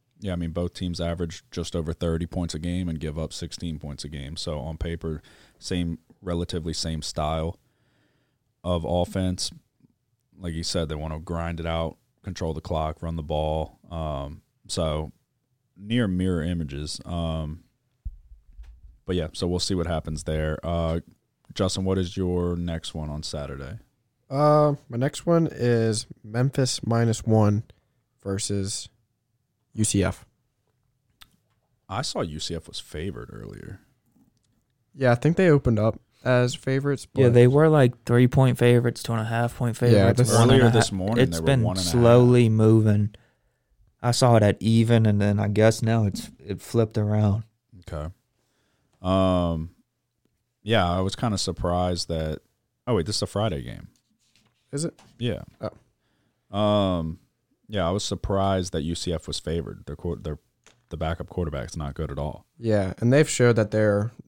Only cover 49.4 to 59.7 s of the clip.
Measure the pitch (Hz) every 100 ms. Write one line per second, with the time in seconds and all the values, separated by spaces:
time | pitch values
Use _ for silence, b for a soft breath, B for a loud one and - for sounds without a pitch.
49.4 | 85 82 82 _ _ _ _ _ _ _
50.4 | _ _ 104 113 87 90 95 - 120 98
51.4 | - 85 90 87 90 87 - 80 78 -
52.4 | _ _ _ _ - 107 80 - 101 98
53.4 | 110 73 60 50 - _ _ _ _ _
54.4 | _ _ _ 143 165 - - - 120 92
55.4 | 50 - - - _ _ _ _ _ _
56.4 | _ 101 104 104 95 87 80 85 _ _
57.4 | _ _ _ 104 85 98 - 98 - 98
58.4 | 98 95 90 82 76 85 - 80 - 76
59.4 | - 85 53